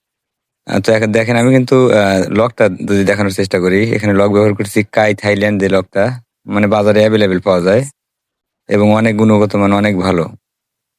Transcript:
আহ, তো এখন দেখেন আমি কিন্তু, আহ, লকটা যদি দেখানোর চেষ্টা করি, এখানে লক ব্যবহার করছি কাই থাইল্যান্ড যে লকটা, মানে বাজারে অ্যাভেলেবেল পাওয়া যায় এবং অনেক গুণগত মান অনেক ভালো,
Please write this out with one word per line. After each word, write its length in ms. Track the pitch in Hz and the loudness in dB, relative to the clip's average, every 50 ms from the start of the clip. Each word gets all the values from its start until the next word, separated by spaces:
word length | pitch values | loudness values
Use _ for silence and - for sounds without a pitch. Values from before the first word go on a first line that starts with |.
| _ _ _ _ _ _ _ _ _ _ _ _ _ | _ _ _ _ _ _ _ _ _ _ _ _ _
আহ, 140 | - - 104 | -6 -4 -4
তো 140 | 101 - 110 | 0 0 0
এখন 180 | 110 113 110 | 0 0 0
দেখেন 240 | 104 113 113 110 120 | -2 -2 -2 0 0
আমি 140 | 117 120 127 | 0 2 2
কিন্তু, 380 | 131 131 127 123 135 131 127 120 | 2 2 2 2 2 2 2 2
আহ, 400 | 110 107 101 98 98 95 90 - | 2 2 2 2 0 -2 -2 -2
লকটা 400 | - 101 113 120 117 - 120 101 | -2 -2 -2 -2 0 0 -2 0
যদি 340 | 92 - - - 101 101 98 | -2 -4 -6 -4 -2 0 0
দেখানোর 280 | 95 101 101 104 98 | 0 0 -2 -2 -4
চেষ্টা 280 | 98 - 98 95 - 95 | -2 -4 -4 -2 -2 -2
করি, 320 | 87 90 90 98 110 113 117 | 0 2 0 0 0 0 -2
এখানে 180 | 107 107 104 101 | -2 -2 0 0
লক 180 | 98 98 104 | 2 2 2
ব্যবহার 240 | 101 101 107 107 104 | 2 2 2 2 0
করছি 280 | 98 107 101 - 110 104 - | -2 -6 -4 -2 -4 -4 -2
কাই 240 | - 113 107 107 104 | 0 0 0 0 0
থাইল্যান্ড 460 | 101 - 104 104 98 101 104 104 101 | -2 -2 -2 -2 0 0 -2 -2 0
যে 80 | 95 95 | 0 0
লকটা, 500 | 95 95 90 - - 98 101 120 127 123 - _ _ _ - | 0 -2 -2 -2 -4 -2 -2 -2 -4 -8 -14 _ _ _ -12
মানে 220 | - 101 101 104 101 | -8 -4 -2 0 0
বাজারে 320 | 107 107 101 104 104 107 | 0 0 2 2 2 4
অ্যাভেলেবেল 400 | 107 110 110 107 104 98 92 92 | 2 2 2 2 0 0 0 -2
পাওয়া 220 | - 101 92 90 | 0 0 0 0
যায় 220 | 85 92 98 120 139 139 - _ _ _ _ _ _ _ _ _ _ _ _ _ _ - | 2 2 0 0 0 -4 -10 _ _ _ _ _ _ _ _ _ _ _ _ _ _ -2
এবং 260 | 101 104 104 107 107 | 0 2 2 2 2
অনেক 240 | 110 110 113 107 104 | 2 2 0 0 0
গুণগত 380 | 110 110 107 104 104 104 104 | 2 2 2 2 2 0 0
মান 180 | 104 101 101 101 | -2 0 0 0
অনেক 240 | 101 101 104 101 92 | 0 0 0 -2 -2
ভালো, 320 | 92 92 92 85 78 - - - _ _ _ _ _ _ _ _ _ _ _ | -2 -2 -2 -2 -2 -6 -8 -18 _ _ _ _ _ _ _ _ _ _ _